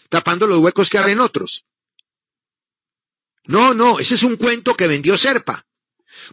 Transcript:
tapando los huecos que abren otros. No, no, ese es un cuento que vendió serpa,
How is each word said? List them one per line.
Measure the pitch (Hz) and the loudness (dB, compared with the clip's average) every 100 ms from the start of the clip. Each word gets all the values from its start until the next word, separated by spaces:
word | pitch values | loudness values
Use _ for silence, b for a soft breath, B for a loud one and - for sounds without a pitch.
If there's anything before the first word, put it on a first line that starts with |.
| b | b
tapando | 165 170 175 214 | -4 -2 0 0
los | 175 | 2
huecos | 170 190 185 | 2 2 0
que | 202 | 0
abren | 196 208 | 0 0
otros. | 247 - 92 - _ _ _ _ _ _ _ _ _ _ _ _ _ _ _ _ _ _ - | -2 -4 -10 -12 _ _ _ _ _ _ _ _ _ _ _ _ _ _ _ _ _ _ -4
No, | 180 262 226 | 2 2 4
no, | 240 220 | 2 2
ese | - 240 | 0 0
es | |
un | 247 226 | 0 0
cuento | 233 233 233 233 | -2 -2 -2 0
que | 175 | 0
vendió | 143 147 196 | 0 0 0
serpa, | 269 254 - - - _ _ _ _ B B | 0 -2 -4 -12 -14 _ _ _ _ B B